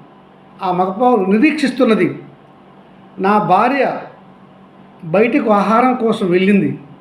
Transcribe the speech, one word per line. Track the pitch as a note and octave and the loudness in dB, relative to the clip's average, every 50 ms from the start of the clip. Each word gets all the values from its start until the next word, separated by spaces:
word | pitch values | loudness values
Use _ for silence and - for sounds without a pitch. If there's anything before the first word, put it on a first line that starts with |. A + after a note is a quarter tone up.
| - - - - - - - - - - - - G3 | -20 -20 -20 -20 -20 -20 -20 -20 -20 -20 -16 -8 -6
ఆ | F#3 F3+ | -4 -2
మగ | F3 F#3 F#3 | -2 -2 -2
పావురం | G3 G3+ B3+ B3 B3 A3 F#3 F#3 G3 | -2 0 0 2 2 2 2 2 0
నిరీక్షిస్తున్నది. | A3 B3 D#4 D4+ D4+ C#4 A#3 - - B3+ A3+ A3 F#3 F3+ C#3+ C3+ - - - - - - - - - - - - - - - - - - - - - | 2 2 2 0 0 -4 -4 0 0 0 2 2 2 0 -2 -4 -8 -16 -20 -20 -20 -20 -20 -20 -20 -20 -20 -20 -20 -20 -20 -20 -20 -20 -20 -10 -4
నా | F#3 F#3+ G#3 G#3+ | -2 0 0 0
భార్య | F3 D#3 F3+ F#3+ A3 B3 C#4 C#4 B3 G3 - - - - - - - - - - - - - - - - - - - - - - - | 2 2 2 2 2 0 0 0 -2 -2 -4 -6 -10 -14 -20 -20 -20 -20 -20 -20 -20 -20 -20 -20 -20 -20 -20 -20 -20 -20 -20 -18 -10
బయటకు | E3 D#3+ F#3+ A3 B3 A#3 D4 A3+ A#3 | -4 0 0 0 2 0 0 0 2
ఆహారం | G#3 G3+ F#3+ F#3+ A3 A3+ B3 B3+ B3 | 0 0 2 0 2 2 2 2 0
కోసం | A#3+ A3 A3+ G#3 - G#3+ F3+ | 0 -2 -2 -2 -2 -2 0
వెళ్ళింది, | F3 F#3 F#3+ F#3+ G#3 G3 E3 C#3 C3 - - - - - | 0 0 2 2 2 2 2 0 -4 -8 -14 -20 -20 -20